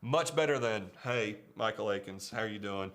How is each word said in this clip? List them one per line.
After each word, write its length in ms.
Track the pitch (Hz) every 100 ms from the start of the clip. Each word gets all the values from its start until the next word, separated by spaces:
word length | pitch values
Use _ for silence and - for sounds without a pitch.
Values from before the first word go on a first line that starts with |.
Much 340 | - 147 165
better 240 | 151 156 139
than, 300 | 120 107 95 -
Hey, 360 | 127 120 107 104 - -
Michael 340 | 110 107 107
Akins, 400 | 101 98 95 -
how 120 | 117
are 60 | 110
you 120 | 107
doing? 320 | 101 98 95